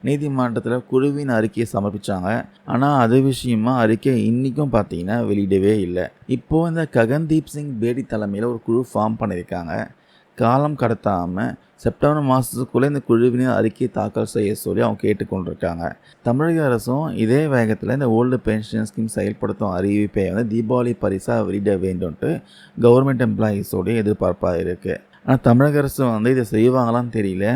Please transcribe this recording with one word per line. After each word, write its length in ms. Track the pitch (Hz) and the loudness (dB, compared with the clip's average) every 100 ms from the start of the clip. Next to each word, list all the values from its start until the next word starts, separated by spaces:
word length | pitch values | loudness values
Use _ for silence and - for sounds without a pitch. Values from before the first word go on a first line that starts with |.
நீதிமன்றத்துல 760 | - 143 147 135 123 117 117 123 - | -2 -2 -2 -2 -2 -2 -2 -4 0
குழுவின் 420 | 131 139 143 143 117 | 0 2 -2 0 0
அறிக்கையை 320 | 110 - 117 | 0 -2 -4
சமர்ப்பிச்சாங்க. 580 | 113 101 98 - 95 90 117 - _ | -2 -4 -4 -6 -4 -2 -4 -6 _
ஆனா 260 | - 113 139 143 | -6 0 2 4
அது 140 | 117 127 | 4 4
விஷயமா 520 | 135 127 127 113 113 127 | 4 0 -2 0 2 2
அறிக்கை 300 | 113 110 139 123 107 | 2 2 2 0 2
இன்னைக்கும் 460 | 120 135 123 143 113 | 0 -2 -2 0 0
பாத்தீங்கன்னா 400 | 101 87 90 113 110 | 0 -6 -4 -2 0
வெளியிடவே 440 | 101 98 95 98 107 90 | 0 2 2 4 2 0
இல்ல. 240 | 87 90 _ - 127 | -4 -6 _ -6 -6
இப்போ 320 | - 156 170 | 0 0 0
இந்த 160 | 160 156 127 | -2 -2 2
ககன்தீப் 520 | 113 143 160 156 151 | 2 2 0 0 -2
சிங் 200 | 147 147 120 | -10 -10 -4
பேடி 240 | 117 120 123 | -2 -2 -4
தலைமையில 380 | 110 104 101 117 | -4 -4 -2 -4
ஒரு 80 | 117 - | -4 -2
குழு 140 | 113 127 | -2 0
ஃபார்ம் 260 | 107 107 110 | -2 -2 -2
பண்ணியிருக்காங்க. 520 | 113 92 87 92 82 95 - - _ _ _ - | -4 -4 -6 -8 -6 -8 -8 -14 _ _ _ -2
காலம் 400 | 113 131 147 143 | 2 2 0 -2
கடத்தாம 600 | 120 110 - 95 87 90 107 - _ _ | -2 -2 -2 -2 -4 -4 -6 -8 _ _
செப்டம்பர் 440 | - - 147 151 139 | -6 0 0 2 2
மாசத்துக்குள்ள 600 | 131 123 117 127 139 139 | 2 0 -6 -2 0 0
இந்த 100 | 143 - | -2 2
குழுவினர் 460 | 117 123 123 127 104 | 4 4 2 0 2
அறிக்கையை 320 | 110 - 127 - | 0 -2 -6 -4
தாக்கல் 340 | 104 107 107 | -4 -4 -4
செய்ய 180 | 113 101 107 | -2 -2 -2
சொல்லி 180 | - 95 | -4 0
அவங்க 160 | 117 104 | 0 0
கேட்டுக்கொண்டிருக்காங்க. 840 | 104 104 - 95 90 - 87 85 85 - _ _ - | -2 -2 -4 -6 -6 -4 -6 -4 -8 -10 _ _ -2
தமிழக 320 | 123 160 165 147 | 0 2 2 2
அரசும் 400 | 120 117 131 160 95 | 0 0 -4 -4 -2
இதே 180 | 110 131 156 | 2 2 4
வேகத்துல 420 | 131 110 107 98 131 | 2 2 0 -2 -2
இந்த 120 | 135 110 | 2 2
ஓல்டு 200 | 123 127 - | 2 0 -2
பென்ஷன் 420 | 107 107 113 110 | -2 -2 -6 -6
ஸ்கீம் 220 | - 113 | -6 -4
செயல்படுத்தும் 580 | - 101 104 101 98 104 90 | -2 -4 -2 -6 -4 -4 -2
அறிவிப்பை 480 | 98 101 104 - 95 | 0 0 0 0 -2
வந்து 140 | 92 117 | 0 -2
தீபாவளி 400 | 110 110 123 123 120 | -2 0 0 0 -2
பரிசா 340 | 98 95 - 117 101 | -2 -2 -2 -2 0
வெளியிட 280 | 98 101 98 | -2 0 0
வேண்டும்ட்டு 540 | 95 90 90 76 123 - - - - - | 0 -2 -4 -4 -4 -4 -8 -20 -18 2
கவர்மெண்ட் 480 | 117 123 135 127 120 | 6 6 6 2 0
எம்ப்ளாயீஸோட 680 | 101 110 101 - 95 95 113 | 2 0 0 -4 -4 -2 0
எதிர்பார்ப்பா 500 | 104 107 92 90 90 85 | 0 0 0 0 -2 0
இருக்கு. 320 | 87 87 95 - _ _ | -2 -4 -6 -8 _ _
ஆனா 120 | - 131 - | 0 2 4
தமிழக 300 | 120 147 147 | 4 4 2
அரசு 200 | 139 - 127 | -2 -2 -2
வந்து 180 | 110 113 131 | 0 0 0
இதை 80 | 117 | 0
செய்வாங்களான்னு 580 | 110 120 127 120 117 120 110 | 2 4 4 2 0 -2 -2
தெரியல. 280 | 98 92 101 | -2 -2 -2